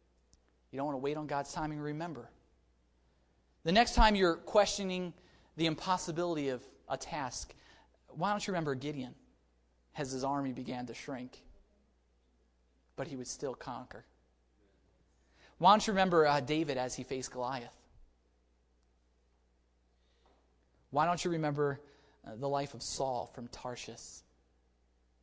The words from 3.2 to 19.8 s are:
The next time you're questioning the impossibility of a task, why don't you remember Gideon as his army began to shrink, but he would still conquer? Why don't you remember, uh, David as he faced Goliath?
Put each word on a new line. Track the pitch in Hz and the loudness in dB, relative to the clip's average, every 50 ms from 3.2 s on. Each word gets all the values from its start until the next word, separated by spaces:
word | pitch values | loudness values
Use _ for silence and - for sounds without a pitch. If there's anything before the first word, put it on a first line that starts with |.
| _ _ _ _ _ _ _ _ _ | _ _ _ _ _ _ _ _ _
The | 160 175 | 4 4
next | 208 240 - - | 6 4 4 6
time | - 233 220 208 | 8 8 8 8
you're | 202 190 175 165 | 8 6 4 4
questioning | - - - - 214 202 190 - - 202 190 185 180 180 175 156 - - - - - - _ _ | 2 -4 4 6 6 6 6 2 -2 -4 -4 -2 -2 -4 -6 -8 -12 -20 -20 -20 -20 -20 _ _
the | - 165 | 0 0
impossibility | 165 156 - - 180 185 185 - - 165 156 175 175 170 151 143 135 | 0 0 -2 0 0 0 0 0 -4 -4 -2 0 0 0 0 0 -2
of | 131 123 - - - - _ - | -2 -4 -6 -12 -20 -20 _ -6
a | 139 | -6
task, | 135 - - - 151 139 123 - - - - - - - - - - - _ _ _ _ _ | -6 -6 -8 -6 -6 -6 -6 -6 -8 -12 -12 -16 -20 -20 -20 -20 -20 -20 _ _ _ _ _
why | - 151 170 196 | -8 -4 -2 -2
don't | 208 208 202 | 0 -2 -2
you | - 190 | -2 -2
remember | 175 160 147 139 | -2 0 -2 -2
Gideon | 131 131 147 151 143 127 123 - - _ _ _ _ _ _ _ _ _ _ _ _ _ _ _ | -2 -4 -6 -6 -6 -8 -10 -12 -18 _ _ _ _ _ _ _ _ _ _ _ _ _ _ _
as | 156 151 131 131 | -6 -6 -4 -4
his | 131 127 | -2 -2
army | 135 143 143 139 135 127 | 0 0 0 -2 -2 -4
began | 123 127 - 127 123 123 | -6 -6 -6 -6 -6 -6
to | 123 113 | -8 -10
shrink, | - - - 139 123 127 127 - - - - - - - _ _ _ _ _ _ _ _ _ _ _ _ _ _ _ _ _ _ _ _ _ _ _ _ _ _ | -10 -10 -8 -8 -8 -8 -12 -14 -18 -20 -20 -20 -20 -20 _ _ _ _ _ _ _ _ _ _ _ _ _ _ _ _ _ _ _ _ _ _ _ _ _ _
but | - 139 - | -8 -8 -6
he | - | -6
would | 127 123 | -8 -8
still | 117 - - - 135 120 | -8 -8 -6 -6 -6 -6
conquer? | - - - 123 120 127 - - 110 - _ _ _ _ _ _ _ _ _ _ _ _ _ _ _ _ _ _ _ _ _ _ _ _ _ _ _ - - - _ | -6 -8 -10 -10 -10 -10 -14 -16 -18 -20 _ _ _ _ _ _ _ _ _ _ _ _ _ _ _ _ _ _ _ _ _ _ _ _ _ _ _ -20 -20 -10 _
Why | 156 180 202 | 8 8 8
don't | 220 - | 8 6
you | - 208 | 2 4
remember, | 190 190 185 175 165 156 | 4 4 6 8 6 8
uh, | 147 143 143 | 8 6 4
David | 135 123 151 156 165 143 139 123 | 2 2 0 0 2 0 0 -2
as | 127 127 - | -2 -4 -4
he | - 127 | -8 -6
faced | - 139 131 123 - - | -6 -6 -6 -6 -8 -6
Goliath? | 127 123 123 135 131 120 120 - - _ _ - - - - _ _ _ _ _ _ _ _ _ _ _ _ _ _ _ _ _ _ _ _ _ _ _ _ _ _ _ _ _ _ _ _ _ _ | -6 -4 -4 -4 -6 -8 -10 -16 -20 _ _ -20 -20 -20 -20 _ _ _ _ _ _ _ _ _ _ _ _ _ _ _ _ _ _ _ _ _ _ _ _ _ _ _ _ _ _ _ _ _ _